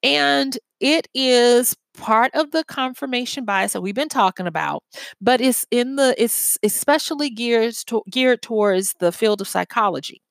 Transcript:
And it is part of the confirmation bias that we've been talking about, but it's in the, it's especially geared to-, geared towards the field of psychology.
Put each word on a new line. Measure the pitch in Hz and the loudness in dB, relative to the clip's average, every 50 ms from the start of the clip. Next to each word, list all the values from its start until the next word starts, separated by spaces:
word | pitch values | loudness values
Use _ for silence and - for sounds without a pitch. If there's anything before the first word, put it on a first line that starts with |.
| - | 0
And | 262 285 294 285 285 277 277 277 269 262 - _ _ _ _ | 0 0 2 2 2 2 2 0 -2 -4 -10 _ _ _ _
it | - 262 302 330 - - _ | 0 2 2 2 0 -4 _
is | 254 262 262 247 247 240 240 240 240 247 - - _ _ _ _ | -2 0 2 4 4 6 6 4 4 4 0 -4 _ _ _ _
part | - - - 220 220 233 262 - | -14 -2 0 2 2 2 2 0
of | - 311 294 | -2 -4 -2
the | 294 320 320 | -2 -4 -4
confirmation | - - - 262 262 247 - - 269 254 240 254 240 - 277 254 | -4 -6 -6 -6 -6 -6 -8 -8 -4 -4 -4 -4 -4 -6 -8 -6
bias | 208 202 190 190 202 - | -2 -2 -2 0 -2 -4
that | 196 | -4
we've | 180 190 202 | -6 -4 -4
been | 226 294 311 | -4 -4 -4
talking | - 277 208 196 - - 185 | 0 2 2 2 0 -2 -8
about, | 180 160 160 156 143 143 - _ _ - - - - - _ 196 | -6 -4 -4 -4 -4 -6 -8 _ _ -18 -18 -16 -16 -16 _ 2
but | 208 254 247 | 2 2 4
it's | 233 262 240 - - _ | 4 2 2 0 -2 _
in | - 240 240 254 269 | 0 0 0 0 0
the, | 277 277 262 247 - | 2 2 2 4 2
it's | 226 233 - - - - - - - | 0 0 0 -2 -2 -2 -2 0 0
especially | 214 - - - - 285 311 - - 320 285 294 285 | -2 -2 0 0 2 2 2 2 -4 -6 -4 -4 -6
geared | 226 208 240 240 233 226 220 233 226 - - | -4 -4 -2 0 2 2 2 0 -2 -6 -10
to-, | - 226 226 - - | -4 -4 -4 -4 -4
geared | - 262 254 254 247 226 - | -2 2 2 2 2 2 0
towards | - 226 214 208 208 190 185 190 - - _ | -4 -2 2 2 2 2 2 0 -2 -4 _
the | - 175 | 0 -2
field | 175 - - 220 208 202 | 0 2 0 0 0 0
of | 196 - | -4 -4
psychology. | - 190 180 - - 240 220 202 175 135 - - - - _ _ | -4 -4 -4 -2 -2 0 0 0 -2 -4 -8 -10 -16 -16 _ _